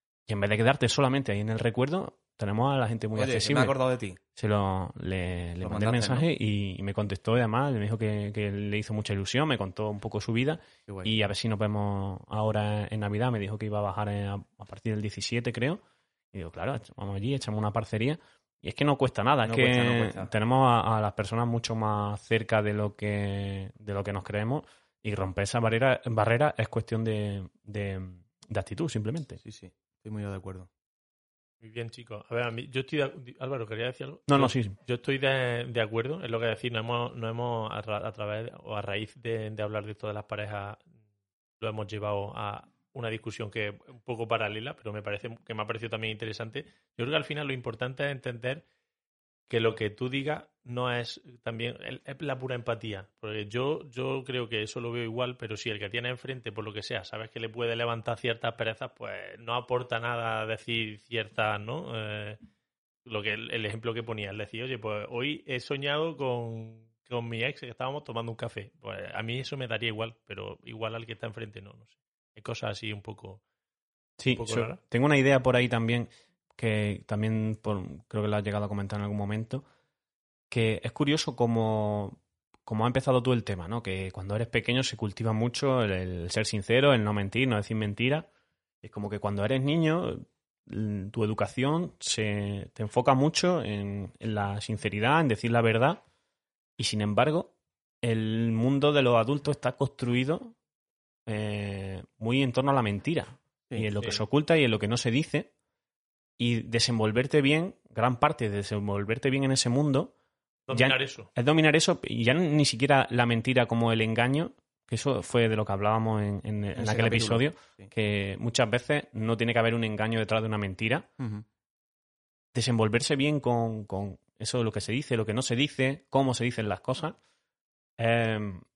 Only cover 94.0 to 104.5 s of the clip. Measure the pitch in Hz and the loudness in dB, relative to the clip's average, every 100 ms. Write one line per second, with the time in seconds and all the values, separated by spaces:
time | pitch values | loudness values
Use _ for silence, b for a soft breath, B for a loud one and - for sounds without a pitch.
94 | 95 - 113 104 101 101 - 107 104 101 | -8 -6 -4 -2 -2 -2 -4 -2 -2 2
95 | 117 160 147 107 117 117 117 113 139 185 | 4 4 4 2 4 6 6 6 4 2
96 | _ _ _ _ _ _ _ - 113 107 | _ _ _ _ _ _ _ -6 -2 0
97 | 104 104 135 156 - _ _ _ _ - | 2 4 4 2 -4 _ _ _ _ -4
98 | 120 113 110 113 117 110 123 139 147 147 | 0 2 2 2 2 2 4 4 4 6
99 | 127 117 110 147 151 143 127 - 131 - | 6 6 4 0 0 0 -2 0 -2 0
100 | 123 123 131 170 233 - _ _ _ _ | 0 2 2 -2 -4 -18 _ _ _ _
101 | _ _ - 107 107 104 101 101 95 95 | _ _ -6 -4 -2 -4 -4 -6 -8 -10
102 | - - 113 131 135 123 139 139 107 101 | -12 -6 0 2 2 2 4 4 2 0
103 | - 160 - - _ _ - 117 107 104 | 0 -2 -4 -14 _ _ -8 -2 -2 -2
104 | 98 - 107 143 147 | -2 -4 2 2 6